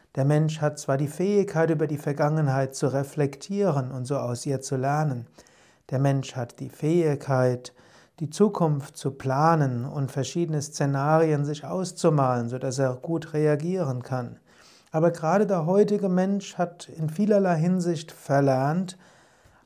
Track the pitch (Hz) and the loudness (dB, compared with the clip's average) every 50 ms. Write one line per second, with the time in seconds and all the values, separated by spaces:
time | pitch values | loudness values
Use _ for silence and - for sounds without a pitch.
0 | _ _ - 135 135 143 151 151 156 156 156 - 151 147 147 - - - 135 135 | _ _ -2 0 2 4 4 4 2 0 0 -2 -2 -2 -2 -4 -2 -2 0 0
1 | 151 143 - - 180 202 208 202 185 - 143 160 160 160 165 151 160 139 147 143 | -2 -2 -2 -2 0 2 2 2 2 2 2 2 2 2 2 2 0 -2 -2 -4
2 | - 151 143 156 147 147 156 156 151 135 131 135 135 131 - - 156 131 127 139 | -4 -4 -2 0 0 2 2 2 2 2 2 0 0 -2 -2 -2 -2 0 0 0
3 | 135 139 - 151 143 139 143 - - - 196 202 202 185 143 143 127 127 135 127 | -2 -4 -2 -2 -2 -2 -2 -6 -10 -6 -2 0 0 2 2 0 -2 -4 -6 -8
4 | 123 123 143 131 120 123 120 120 - 147 135 127 - - 139 127 131 139 147 151 | -6 -4 -4 -2 -2 -4 -4 -4 -4 -4 -4 -4 -4 -4 -4 -2 0 0 0 0
5 | 156 147 127 120 117 - _ - - _ _ _ _ _ _ _ _ - 135 127 | 0 -2 -2 -4 -8 -12 _ -20 -20 _ _ _ _ _ _ _ _ -4 -2 2
6 | 139 139 135 135 127 - - 131 120 120 - - 135 127 - - 151 151 170 175 | 2 2 2 0 -2 -6 -8 -8 -8 -8 -10 -12 -14 -14 -10 -4 -2 0 2 2
7 | 165 151 139 139 - 143 135 127 127 127 123 123 - - - _ - - - - | 2 2 0 -2 -2 0 2 4 4 2 2 -2 -6 -12 -20 _ -20 -20 -20 -20
8 | - _ _ - 160 147 - - 208 214 208 - 170 156 151 139 - - - - | -20 _ _ -10 -8 -4 0 2 2 2 2 2 0 2 0 0 -4 -8 -10 -8
9 | - 139 - - 123 131 131 139 156 165 165 160 143 131 123 120 123 143 151 147 | -8 -8 -6 -6 -4 -2 0 4 4 4 4 4 4 2 0 -2 -4 -6 -4 -4
10 | 139 131 - 139 127 - - 170 175 160 156 147 151 - - - 147 139 139 135 | -4 -4 -4 -4 -4 -4 -4 -4 -2 -2 -2 -4 -4 -6 -4 -2 -2 0 0 0
11 | 139 151 156 160 165 156 151 143 143 147 147 147 - - 175 190 185 180 - - | 2 4 4 4 4 4 2 0 0 -2 -6 -8 -8 -8 -6 -6 -6 -6 -4 0
12 | - 170 156 143 135 127 123 120 117 117 127 127 139 135 120 139 135 127 127 127 | 2 4 4 4 4 2 2 0 -2 -4 -4 -4 -4 -4 -2 0 0 0 -2 -4
13 | - 165 165 165 160 - - 151 151 151 151 147 156 175 185 185 165 135 127 123 | -6 -4 -4 -4 -4 -4 -2 0 2 2 2 0 0 -2 -2 -2 -2 -2 -4 -6
14 | 117 - 131 127 120 117 117 - _ _ _ - - - - - _ _ - 156 | -6 -6 -6 -6 -6 -8 -12 -16 _ _ _ -20 -20 -20 -20 -20 _ _ 0 2
15 | 165 170 170 - 160 156 180 202 214 190 196 170 151 170 190 202 208 208 208 202 | 2 2 2 0 0 2 2 2 2 2 0 0 0 2 4 4 4 4 2 0
16 | 196 185 180 185 185 196 202 196 190 - - - 175 175 - - - - - 160 | 0 0 2 2 2 2 0 -2 -4 -6 -4 -4 -4 -4 -6 -10 -18 -14 -8 -6
17 | 160 151 - 202 214 208 208 202 196 180 170 156 160 180 185 185 170 175 170 - | -6 -4 -2 0 2 4 4 4 4 2 2 2 2 2 2 0 0 -2 -2 -4
18 | - - - - - - 139 143 139 139 131 131 135 143 160 185 190 - - - | -6 -12 -18 -10 -2 0 2 4 4 4 2 2 2 0 0 -2 -2 -4 -8 -16
19 | - - - _ _ _ _ _ _ _ _ _ _ | -20 -20 -20 _ _ _ _ _ _ _ _ _ _